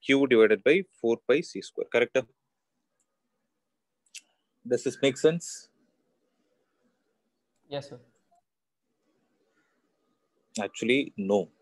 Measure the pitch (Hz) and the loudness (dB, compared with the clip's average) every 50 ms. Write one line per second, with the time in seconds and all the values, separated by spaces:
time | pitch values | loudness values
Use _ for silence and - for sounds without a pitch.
0 | - - 139 135 139 127 123 110 110 104 107 98 - 127 160 196 185 _ _ - | -2 0 2 2 4 4 6 6 6 6 4 2 2 2 2 2 0 _ _ -6
1 | - 117 117 - _ - 123 - 175 - - 98 - - - - - - - 120 | -2 -2 -2 -2 _ 0 0 0 0 -6 -12 -14 -14 -12 -12 -12 -10 -2 0 0
2 | 120 - - 131 123 _ _ _ _ _ _ _ _ _ _ _ _ _ _ _ | 0 2 0 -4 -4 _ _ _ _ _ _ _ _ _ _ _ _ _ _ _
3 | _ _ _ _ _ _ _ _ _ _ _ _ _ _ _ _ _ _ _ _ | _ _ _ _ _ _ _ _ _ _ _ _ _ _ _ _ _ _ _ _
4 | _ _ - - _ _ _ _ _ _ _ _ - 120 123 117 - 131 - - | _ _ -20 -20 _ _ _ _ _ _ _ _ -6 -4 -4 -4 -4 -6 -6 -2
5 | 135 139 131 - - 156 165 170 - - - - - _ _ _ _ _ _ _ | -2 -2 -2 2 0 0 0 0 -8 -12 -18 -18 -20 _ _ _ _ _ _ _
6 | _ _ _ _ _ _ _ _ _ _ _ _ _ _ _ _ _ _ _ _ | _ _ _ _ _ _ _ _ _ _ _ _ _ _ _ _ _ _ _ _
7 | _ _ _ _ _ _ _ _ _ _ _ _ _ - 143 139 135 - 131 120 | _ _ _ _ _ _ _ _ _ _ _ _ _ -12 -12 -12 -12 -14 -20 -20
8 | _ _ _ _ _ _ _ _ _ _ _ _ _ _ _ _ _ _ _ _ | _ _ _ _ _ _ _ _ _ _ _ _ _ _ _ _ _ _ _ _
9 | _ _ _ _ _ _ _ _ _ _ _ _ _ _ _ _ _ _ _ _ | _ _ _ _ _ _ _ _ _ _ _ _ _ _ _ _ _ _ _ _
10 | _ _ _ _ _ _ _ _ _ _ - 110 101 95 - - - 113 127 139 | _ _ _ _ _ _ _ _ _ _ -12 -10 -10 -10 -8 -8 -2 -2 0 -2
11 | - - - - 98 95 101 101 87 - _ _ | -2 -6 -8 -8 -2 0 0 0 0 -4 _ _